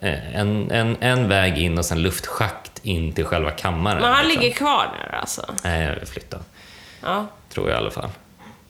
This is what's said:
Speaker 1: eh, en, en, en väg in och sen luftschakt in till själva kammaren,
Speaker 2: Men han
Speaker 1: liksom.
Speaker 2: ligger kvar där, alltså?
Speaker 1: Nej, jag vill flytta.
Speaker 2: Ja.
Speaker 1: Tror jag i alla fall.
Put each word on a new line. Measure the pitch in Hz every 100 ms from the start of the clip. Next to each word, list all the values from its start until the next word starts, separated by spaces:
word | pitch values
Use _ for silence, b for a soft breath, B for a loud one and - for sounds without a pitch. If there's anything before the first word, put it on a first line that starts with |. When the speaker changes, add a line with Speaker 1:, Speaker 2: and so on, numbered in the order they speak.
Speaker 1:
eh, | 98 69 76 64
en, | 104 107 -
en, | 113 113 113
en | 120 127 107
väg | 98 92 78
in | 85 85
och |
sen | 85 80
luftschakt | 90 - - - 107 - - -
in | 110 87 80
till | 78
själva | 76 85 76
kammaren, | - 95 82 98 101
Speaker 2:
Men | 240
han | 269
Speaker 1:
liksom. | 320 320
Speaker 2:
ligger | 240 240
kvar | 285 240 104 50
där, | 50 -
alltså? | - - - -
Speaker 1:
Nej, | 87 82 76
jag |
vill | - -
flytta. | - - - - B B B B B
Speaker 2:
Ja. | - 196 214 - -
Speaker 1:
Tror | - 50
jag | 57
i |
alla | 53
fall. | - - - - - B B